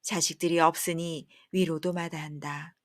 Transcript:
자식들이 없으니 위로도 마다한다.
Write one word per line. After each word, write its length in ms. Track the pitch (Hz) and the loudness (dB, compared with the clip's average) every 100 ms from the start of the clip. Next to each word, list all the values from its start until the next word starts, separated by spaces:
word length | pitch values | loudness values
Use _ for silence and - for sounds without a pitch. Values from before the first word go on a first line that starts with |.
자식들이 580 | - 190 - 151 175 170 | -2 0 0 0 2 6
없으니 680 | 165 165 - 165 170 160 - - _ | 6 4 -4 -2 -4 -6 -10 -20 _
위로도 420 | 185 180 156 180 | 0 2 2 -2
마다한다. 800 | 175 170 165 156 147 147 143 156 _ | -2 -6 -6 -10 -8 -8 -8 -10 _